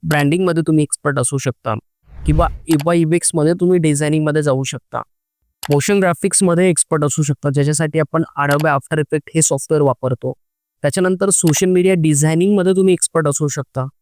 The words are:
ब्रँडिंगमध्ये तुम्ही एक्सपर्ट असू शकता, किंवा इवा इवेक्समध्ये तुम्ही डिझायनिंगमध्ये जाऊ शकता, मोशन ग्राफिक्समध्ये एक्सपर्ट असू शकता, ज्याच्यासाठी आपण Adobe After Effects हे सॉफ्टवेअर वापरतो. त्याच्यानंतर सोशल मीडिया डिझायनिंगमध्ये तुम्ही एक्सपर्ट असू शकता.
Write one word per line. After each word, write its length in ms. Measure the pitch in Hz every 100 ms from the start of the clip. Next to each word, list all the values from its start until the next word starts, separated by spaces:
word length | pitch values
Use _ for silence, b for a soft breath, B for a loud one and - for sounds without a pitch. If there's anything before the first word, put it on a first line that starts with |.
ब्रँडिंगमध्ये 600 | 160 147 143 185 185 170 160
तुम्ही 160 | 156
एक्सपर्ट 360 | 147 - 147 139
असू 180 | 127 139
शकता, 380 | 131 - - 110 _ _ _ - -
किंवा 220 | 151 170 - -
इवा 260 | 160 151
इवेक्समध्ये 600 | 170 165 170 - 165 151
तुम्ही 260 | 175 180 185
डिझायनिंगमध्ये 640 | 160 143 151 156 151 151
जाऊ 200 | 151 131
शकता, 380 | 135 131 _ 120 107 _ _ _ _ _ -
मोशन 300 | 147 143 202
ग्राफिक्समध्ये 720 | 190 170 196 - 190 170 185
एक्सपर्ट 340 | 165 - 160
असू 180 | 147 -
शकता, 280 | 147 143 143
ज्याच्यासाठी 500 | 139 143 151 160 160
आपण 240 | 151 165 160 -
Adobe 260 | 143 143 156
After 300 | 139 - 151
Effects 360 | 147 156 - 160
हे 60 |
सॉफ्टवेअर 400 | 156 139 - 156
वापरतो. 520 | 143 127 127 127 127 135 _ _ _ _
त्याच्यानंतर 480 | 147 139 185 185 196
सोशल 360 | - 170 147 190
मीडिया 280 | 180 180 190
डिझायनिंगमध्ये 760 | 156 147 151 165 185 208 180 190
तुम्ही 180 | 190
एक्सपर्ट 340 | 175 - 165 151
असू 200 | 143 147
शकता. 380 | 143 135 - 131 _